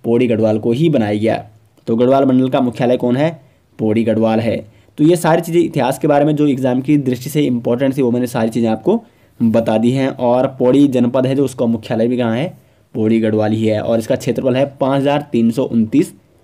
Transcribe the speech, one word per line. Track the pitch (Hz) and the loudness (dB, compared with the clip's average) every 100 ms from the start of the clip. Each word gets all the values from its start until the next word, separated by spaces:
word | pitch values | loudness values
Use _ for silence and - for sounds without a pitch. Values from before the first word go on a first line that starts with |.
पौड़ी | 117 120 123 | 0 0 2
गढ़वाल | 107 110 107 | 2 0 0
को | 117 | -2
ही | 117 165 | 0 2
बनाया | 143 104 104 | 2 0 0
गया। | 110 - - _ _ _ - | -2 -2 -8 _ _ _ -4
तो | 113 | 0
गढ़वाल | 123 139 | 2 4
मंडल | 135 127 131 | 4 2 2
का | 139 | 0
मुख्यालय | 123 117 123 123 | -2 -2 -2 0
कौन | 120 123 | 0 0
है? | 156 160 _ _ _ - | -2 -4 _ _ _ -6
पौड़ी | 110 110 | -2 0
गढ़वाल | 113 110 110 113 | 0 0 0 0
है। | 113 85 - _ _ - | -2 -4 -8 _ _ 0
तो | |
ये | 151 175 | 2 2
सारी | 165 170 | 2 0
चीज़ें | 165 170 | 0 0
इतिहास | 160 156 123 135 | 0 0 -2 -2
के | 156 | 2
बारे | 143 | 2
में | 147 147 | 2 2
जो | 147 | 0
एग्जाम | 131 131 127 | 0 0 -2
की | 131 147 | 0 0
दृष्टि | 131 123 147 | 0 -4 -4
से | 151 | -2
इंपॉर्टेंट | 143 123 117 120 135 131 | 0 -2 -2 0 0 0
थी, | |
वो | 127 | 0
मैंने | 120 123 | 0 -2
सारी | 123 113 | -2 -2
चीज़ें | 117 117 | 0 -2
आपको | 110 - 226 - _ _ _ | 0 0 -2 -4 _ _ _
बता | 117 113 117 110 | 0 2 0 0
दी | 117 | 2
हैं। | 135 131 | 0 -2
और | 127 123 123 135 | -2 0 2 0
पौड़ी | 131 127 139 143 | 0 2 4 4
जनपद | 123 120 131 131 | 2 0 0 0
है | |
जो, | 135 | 0
उसका | 135 - 120 | -2 -2 -2
मुख्यालय | 117 - 110 117 | -2 -4 -2 -2
भी | 123 | 0
कहाँ | 117 113 | -2 -2
है? | 180 - _ _ _ | -6 -10 _ _ _
पौड़ी | - 110 113 | -4 0 2
गढ़वाल | 110 110 107 | 0 0 0
ही | 110 110 | 0 0
है | 107 | -2
और | 110 113 | 0 -2
इसका | 113 127 | -2 -4
क्षेत्रफल | - 117 127 127 | -2 -2 0 0
है | 139 - | -2 -2
पाँच | 135 139 | -2 0
हज़ार | 139 147 147 | 0 -2 -2
तीन | 117 117 | 0 0
सौ | 113 | 0
उनतीस | 127 117 107 135 180 - _ _ | -2 -2 0 0 -2 -6 _ _